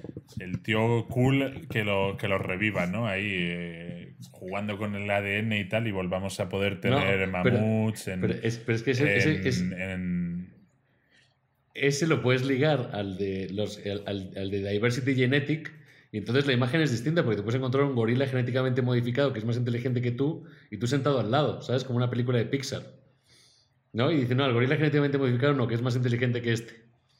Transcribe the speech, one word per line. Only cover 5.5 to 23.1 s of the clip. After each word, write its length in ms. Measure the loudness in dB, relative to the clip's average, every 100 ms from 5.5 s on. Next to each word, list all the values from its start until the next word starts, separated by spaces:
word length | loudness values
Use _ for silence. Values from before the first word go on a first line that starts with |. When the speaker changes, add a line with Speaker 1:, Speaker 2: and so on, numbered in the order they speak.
| 0
Speaker 1:
y 80 | 0
tal, 200 | -2 -2
y 60 |
volvamos 460 | -2 -2 -2 -4 -4
a 120 | -4
poder 240 | 0 0
Speaker 2:
No, 60 | 0
Speaker 1:
tener 500 | 2 2 2 2 0 0
Speaker 2:
pero, 160 | 2 2
Speaker 1:
mamuts 480 | 2 2 0 -2 -6
en, 120 | -2
Speaker 2:
pero 140 | -2
es, 240 | 0 -2 -4
pero 180 | -2 -2
es 60 |
que 80 | 0
ese, 260 | 0 2 4
ese, 180 | 2
Speaker 1:
en, 120 | 2 0
Speaker 2:
ese, 460 | -2 -2 -4 -6
Speaker 1:
en 640 | -4 -2 -2 -4 -6 -10 -16 _ _ _ _ _ _ _ _ _ _ _
Speaker 2:
ese 320 | -2 0 2 2
lo 140 | 2
puedes 240 | 4 2
ligar 460 | 2 2 2 2 -2
al 240 | -4 -6 -4
de 320 | -4 -4 -6
los, 300 | -4 -4 -6 -6
al, 160 | -6 -6
al, 240 | -6 -6 -8
al 140 | -4
de 200 | -4 -2
Diversity 440 | 0 2 0 0
Genetic, 580 | 2 2 2 0 -4 -6 -16 -20 -20 _
y 60 | -8
entonces 280 | -2 0 2
la 60 |
imagen 280 | 2 2 2
es 120 | 2
distinta, 300 | 0 0 0
porque 120 | 2 0
te 60 |
puedes 160 | 0 -2
encontrar 260 | 0 2
un 100 | 2
gorila 320 | 2 2 2 2
genéticamente 540 | 0 0 0 0 2
modificado 520 | 2 2 2 2 0
que 80 | 0
es 40 |
más 120 | -2 0
inteligente 440 | 0 -2 0 0
que 120 | 0
tú, 340 | 0 0 -2 -10 -20 -14
y 80 | -4
tú 80 | 0
sentado 340 | 2 2 2
al 100 | 2
lado, 300 | 2 2 0
¿sabes? 220 | -2 -2
Como 140 | 0 0
una 100 | 0
película 300 | 0 0 2
de 80 | 2
Pixar, 360 | -2 -4 -8 -8 -20 _